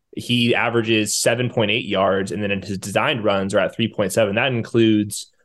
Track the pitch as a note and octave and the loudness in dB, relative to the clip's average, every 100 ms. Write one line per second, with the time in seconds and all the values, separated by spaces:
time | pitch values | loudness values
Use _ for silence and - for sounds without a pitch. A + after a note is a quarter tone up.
0 | _ - - B2 A#2+ G2 A#2 A#2 A2 A2 | _ -14 -2 2 2 2 2 0 2 0
1 | G#2+ - B2+ A#2+ B2 - G#2 A#2 - F#2+ | 0 0 0 2 0 0 0 0 0 0
2 | G2 G2 F#2+ F2 G2+ G2 F#2+ F#2+ G#2 G#2+ | 2 0 -2 -4 -4 -4 -4 -8 -4 -2
3 | B2+ C#3+ G#2 G2 F#2+ G2+ F2+ - A2 - | 0 0 0 0 0 0 0 -2 -4 -2
4 | G2 A#2 G#2 G#2 C3+ A#2+ G#2+ A#2 A2+ G#2+ | -2 0 0 0 -2 -2 -2 2 4 4
5 | G#2 - - _ | 0 -6 -14 _